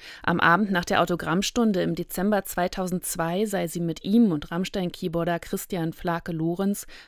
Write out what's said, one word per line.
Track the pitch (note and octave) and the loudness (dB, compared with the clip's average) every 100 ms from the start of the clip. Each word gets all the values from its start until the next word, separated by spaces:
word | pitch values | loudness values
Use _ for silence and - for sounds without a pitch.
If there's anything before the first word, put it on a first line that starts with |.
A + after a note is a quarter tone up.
| - - | -20 -6
Am | - E3+ | -2 4
Abend | D#3+ F3 G#3 | 6 6 4
nach | F#3 | 0
der | F3+ G3 | 2 2
Autogrammstunde | F3 F3 - E3+ G3 B3+ A3+ F#3 | 4 0 0 0 0 2 2 2
im | E3+ | 0
Dezember | E3 E3+ - F#3+ G#3 | -2 -6 -2 0 0
zweitausendzwei | - - F3+ - F#3 F3+ - F3 E3 F3+ A3 | 0 -2 -2 -2 -4 -4 -4 -2 -2 0 0
sei | G3 E3+ | -2 -2
sie | E3+ | -2
mit | E3+ D#3+ | -4 -4
ihm | - A3+ A3+ | 2 6 6
und | D3+ - | 4 -2
Rammstein-Keyboarder | E3+ F#3 G3+ F3+ - F3+ E3 E3+ E3+ | -4 -2 -2 -4 -4 -4 -2 0 -2
Christian | - F#3+ - F#3 D#3+ | -4 -8 -4 -4 -4
Flake | D#3+ F3 E3+ - | -4 -4 -4 -4
Lorenz | E3 D#3+ F3 G3 G3+ - - | -2 -2 0 0 -2 -6 -18